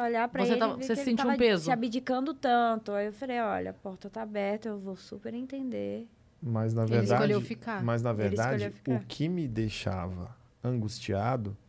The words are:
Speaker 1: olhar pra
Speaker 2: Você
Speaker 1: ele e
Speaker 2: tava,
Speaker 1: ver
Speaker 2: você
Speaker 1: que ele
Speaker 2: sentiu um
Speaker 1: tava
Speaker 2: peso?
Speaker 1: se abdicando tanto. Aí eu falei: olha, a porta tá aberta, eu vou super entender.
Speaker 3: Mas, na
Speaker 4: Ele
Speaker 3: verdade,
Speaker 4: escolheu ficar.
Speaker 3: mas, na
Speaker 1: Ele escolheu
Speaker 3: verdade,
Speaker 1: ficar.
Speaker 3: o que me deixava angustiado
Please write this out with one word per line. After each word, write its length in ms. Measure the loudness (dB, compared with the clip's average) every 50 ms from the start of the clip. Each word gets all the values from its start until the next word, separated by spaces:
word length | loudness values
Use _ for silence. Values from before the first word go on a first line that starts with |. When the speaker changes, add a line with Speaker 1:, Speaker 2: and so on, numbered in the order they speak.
| 0
Speaker 1:
olhar 240 | 0 0 0 0 0
pra 160 | 0 0 2
Speaker 2:
Você 60 | 4
Speaker 1:
ele 60 | 4 4
e 20 |
Speaker 2:
tava, 160 | 4 2 2
Speaker 1:
ver 80 | 0 -2
Speaker 2:
você 100 | -2 0
Speaker 1:
que 40 | 0
ele 60 | 2 2
Speaker 2:
sentiu 140 | 2 2 4
um 20 | 4
Speaker 1:
tava 100 | 4 6
Speaker 2:
peso? 260 | 6 6 6 4 4
Speaker 1:
se 60 | 2
abdicando 640 | 2 2 0 0 -2 -2 -2 0 0 0 0 -2 -2
tanto. 580 | -2 2 4 4 4 4 4 2 0 -2 -2
Aí 140 | -2 -2 -2
eu 80 | -2 -4
falei: 260 | -6 -6 -4 -2 0
olha, 300 | 0 0 0 -2 -2 -4
a 40 | -6
porta 360 | -8 -10 -12 -12 -10 -12 -12
tá 140 | -10 -10 -8
aberta, 440 | -6 -4 -2 -2 -2 -2 -2 -4 -6
eu 100 | -8 -6
vou 160 | -8 -8 -10 -10
super 360 | -12 -14 -14 -12 -10 -8 -8
entender. 760 | -8 -8 -8 -8 -6 -6 -4 -4 -4 -4 -4 -4 -6 -8 -12 _ -20 -20 _ _ _
Speaker 3:
Mas, 320 | -4 -2 0 0 2 2 2
na 100 | 2 2
Speaker 4:
Ele 80 | 4
Speaker 3:
verdade, 220 | 4 4 4 4 4
Speaker 4:
escolheu 280 | 4 4 4 4 2
ficar. 420 | 0 -2 -6 -8 -8 -6 -6 -2 0
Speaker 3:
mas, 180 | 0 0 0
na 100 | 0 0
Speaker 1:
Ele 120 | 0 2 0 2 2
escolheu 160 | 2 2 2
Speaker 3:
verdade, 240 | 0 0 -2 -4 -6
Speaker 1:
ficar. 200 | -6 -2 0 0
Speaker 3:
o 40 | 0 -2
que 240 | -4 -4 -2 -2 0
me 180 | 0 0 -2 -2
deixava 880 | 0 0 0 -2 -2 -4 -4 -4 -4 -4 -4 -6 -6 -6 -8 -10 -12 -16 -20 _ _ _ -4
angustiado 920 | -2 -2 0 -2 -2 -4 -6 -4 -2 0 0 0 0 0 -2 -2 -6 -8 -10 _